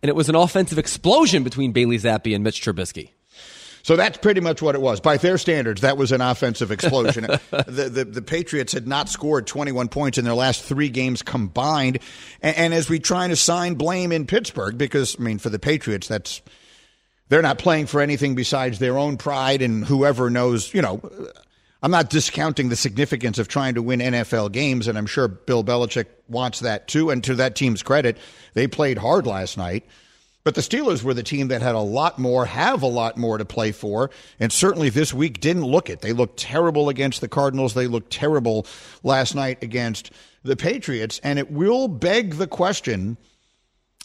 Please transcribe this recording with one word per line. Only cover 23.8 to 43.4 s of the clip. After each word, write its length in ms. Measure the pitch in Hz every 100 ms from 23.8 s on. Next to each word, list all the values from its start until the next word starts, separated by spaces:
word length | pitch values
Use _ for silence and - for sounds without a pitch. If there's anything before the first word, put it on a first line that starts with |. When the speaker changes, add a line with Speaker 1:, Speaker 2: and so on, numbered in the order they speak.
Speaker 2:
win 200 | 117 127
N 100 | 123
F 220 | 123 113
L 160 | 117 104
games, 360 | 107 143 127 110
and 120 | 107
I'm 80 | 104
sure 220 | - 123
Bill 360 | 92 - 123
Belichick 420 | 107 120 117 123 113 _ _
wants 320 | 117 127 -
that 280 | 117 104 -
too. 200 | 151 160
And 140 | 131
to 120 | 123 123
that 180 | 131
team's 280 | - 135 107
credit, 360 | - 139 127 113 - - -
they 140 | - 131
played 320 | - 147 113
hard 280 | 110 180 120
last 300 | 98 92 -
night. 300 | 90 92 - - _ _ _ _
But 100 | -
the 60 | 156
Steelers 400 | - 240 285 156
were 100 | 120
the 100 | 123
team 260 | 113 143 135
that 120 | 123
had 140 | 123
a 60 | 113
lot 380 | 104 117 165 -
more, 280 | 127 123 117
have 340 | 104 170 262
a 60 | 135
lot 320 | 120 113 117
more 180 | 120 107
to 80 |
play 260 | 104 - 110
for, 400 | 104 107 107 135 - - _
and 100 | 113
certainly 380 | - 190 180 147
this 240 | 113 156
week 280 | 127 156 104
didn't 260 | 143 180 135
look 240 | 156 -
it. 100 | 87
They 140 | 104
looked 240 | 117 120 -
terrible 500 | - 147 170 151 147
against 320 | 131 135 -
the 80 | 120
Cardinals. 460 | - 139 135 131
They 120 | 117 123
looked 240 | 117 -
terrible 540 | - 147 151 117 110 101 - - -
last 320 | 123 135 127
night 280 | 143 135 127
against 480 | 117 123 117 107 - - - _
the 120 | - 131
Patriots, 640 | 170 254 185 123 110 -
and 160 | 147 143
it 120 | 135
will 360 | 147 190 247 262
beg 480 | 139 170 214 214 151
the 100 | 190
question 720 | - 180 202 - 104 98 117 _ _